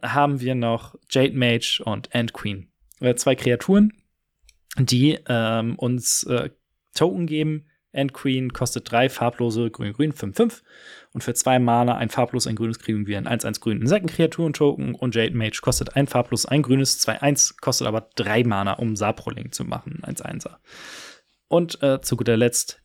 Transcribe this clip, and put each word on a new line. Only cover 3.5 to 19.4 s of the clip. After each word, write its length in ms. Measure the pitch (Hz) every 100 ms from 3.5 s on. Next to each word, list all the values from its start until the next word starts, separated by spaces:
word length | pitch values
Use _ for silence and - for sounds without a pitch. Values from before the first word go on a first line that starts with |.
| 120 - 196 214 - _ _ _ _ _ _ _ -
die, 420 | 123 123 143 - -
ähm, 500 | 120 113 113 113 -
uns, 480 | 123 123 - -
äh, 260 | - 123 139 - _ _ _
Token 320 | - 170 190 170
geben. 400 | 156 156 151 - _ _
Ant 200 | 139 139
Queen 400 | - 143 131 127
kostet 380 | - 123 117 -
drei 180 | 117 127
farblose 640 | - 120 - 120 113 113
grün, 220 | - 107
grün, 200 | 104 151
fünf 240 | - 101 95
fünf. 260 | 233 - _ - - - -
Und 100 | -
für 120 | -
zwei 240 | - 131 127
Mana 380 | 120 117 123 120
ein 120 | 117
farblos, 380 | - 120 127 -
ein 80 |
grünes 240 | 110 113 113
kriegen 280 | - 107 101
wir 120 | 101
ein 80 | -
eins 180 | 117
eins 160 | - 107
grün 200 | 117 107
Insektenkreaturen-Token. 1120 | 117 202 170 - 165 - 165 - 147 143 135
Und 200 | - 127
Jade 220 | 113 113 117
Mage 240 | 110 -
kostet 360 | - - - 143
ein 100 | 143
farblos, 400 | 123 - 117 -
ein 160 | 143
grünes, 360 | 123 135 135 -
zwei 220 | - 107
eins, 360 | 143 139 - -
kostet 300 | - 127 120
aber 240 | 110 -
drei 300 | - 101 113
Mana, 300 | 120 98 101
um 220 | - 117 104
Saproling 560 | 104 - - 120